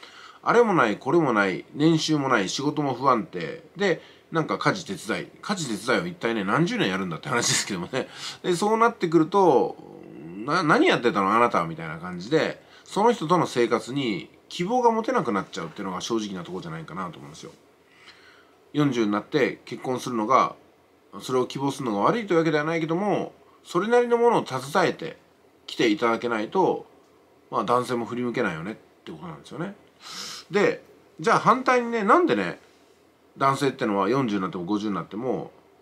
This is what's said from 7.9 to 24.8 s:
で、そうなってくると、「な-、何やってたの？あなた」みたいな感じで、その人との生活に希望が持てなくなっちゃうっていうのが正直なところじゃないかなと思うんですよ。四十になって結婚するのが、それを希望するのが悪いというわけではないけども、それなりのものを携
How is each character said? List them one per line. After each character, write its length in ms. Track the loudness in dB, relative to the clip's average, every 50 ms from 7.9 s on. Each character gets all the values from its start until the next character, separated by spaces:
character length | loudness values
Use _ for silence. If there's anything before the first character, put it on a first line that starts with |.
| -4 -6 -6 -6 -10 -14 -14 -14 -14 -6 -2
で、 140 | -2 0
そ 180 | 0 2 0 2
う 20 |
な 120 | 4 4 2
っ 80 | 2
て 120 | 0 -4 2
く 80 | 4 4
る 80 | 4
と、 500 | 6 4 6 6 8 6 6 4 2 -2 -8 -16 -18 -18 -18 -18 -18 -18 -16 -16 -14 -12 -10 -6
「な-、 180 | -2 -2 0 2
何 240 | 4 4 4 4
や 120 | 4 2 2
っ 20 |
て 120 | 2 0 2
た 80 | 2 2
の？ 100 | 2 4
あ 40 | 4
な 120 | 4 4
た」 140 | 2 0 -2
み 100 | -2 -6
た 80 | -10 -10
い 40 | -10
な 100 | -10 -10
感 220 | -10 -12 -10 -10
じ 100 | -6 -2
で、 320 | 0 0 0 0 -4 -8 -14 -20 -20 -20 -20
そ 180 | -8 -2 2 2
の 100 | 2 2
人 140 | 0 0
と 120 | 2 2 2
の 80 | 2
生 220 | 2 2 0 2 2
活 240 | 2 -2 -2 -4 -6
に 340 | -4 -2 -2 -4 -4 -6 -12 -18 -20 _ _
希 160 | -6 -6 -4
望 180 | -2 0 2 4
が 80 | 4
持 120 | 2 2 -2
て 100 | -2 -2
な 100 | -2 -2
く 100 | 0 -2
な 100 | -2 -4
っ 40 | -4
ち 80 | -8 -10
ゃ 40 | -10
う 40 |
っ 20 | -10
て 100 | -10 -10
い 40 | -10
う 40 | -8
の 60 | -8
が 60 | -8
正 160 | -6 -4 -4
直 180 | -4 -4 -4 -8
な 100 | -10 -10
と 60 | -10
こ 80 | -10 -10
ろ 40 | -10
じ 60 | -10
ゃ 20 |
な 80 | -12 -12
い 60 | -12
か 100 | -12 -10
な 160 | -10 -10 -10
と 80 | -12 -14
思 80 | -18
う 40 | -18
ん 20 | -18
で 40 | -18
す 60 | -18
よ。 80 | -20 -20 _ _ _ _ _ _ _ _ _ -20 -20 -20 -20 -20 -20 -20 -20 _ _ _ _ _ _ -2
四 200 | 0 0 2 2
十 120 | 2 0
に 80 | 0 0
な 80 | -2
っ 40 | -4
て 360 | -2 0 2 2 2 0 -6 -10
結 180 | -14 -14 -10 -6
婚 180 | -6 -6 -4
す 100 | -6 -6
る 60 | -4
の 100 | -4 0
が、 280 | 2 4 4 4 2 -2 -10 -18 _ _ _ _ _ _ _ _ _ -18 -14 -8
そ 100 | -2 0
れ 60 | 0
を 80 | 0
希 120 | 0 -4 -4
望 120 | -4 -4
す 120 | -4 -4 -4
る 80 | -2
の 40 | -2
が 60 | 2
悪 200 | 2 2 2 0
い 60 | -2
と 80 | 0 0
い 20 |
う 20 | 2
わ 60 | 2
け 60 | 2
で 80 | 0 0
は 60 | 0
な 100 | 0 -2
い 60 | -2
け 60 | -2
ど 100 | -2 -2
も、 360 | -2 0 0 0 -2 -2 -6 -10 -18 _ _ _ _ _
そ 160 | -4 -4 -2
れ 80 | 0 4
な 120 | 4 4
り 80 | 4 4
の 100 | 2 4
も 120 | 4 4
の 120 | 4 4 0
を 40 |
携 420 | -2 -6 -6 -8 0 0 2